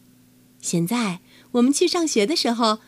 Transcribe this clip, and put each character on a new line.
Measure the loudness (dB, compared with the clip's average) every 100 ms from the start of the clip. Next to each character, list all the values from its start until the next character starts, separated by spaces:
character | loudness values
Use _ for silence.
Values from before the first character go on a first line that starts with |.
| _ _ _ _ _ _
现 | -4 -2
在 | -2 -2 -4 -6 _ -20 -6
我 | 0
们 | 2
去 | 2 0
上 | 0 0
学 | 0 0
的 |
时 | 0 -2
候， | 0 0 0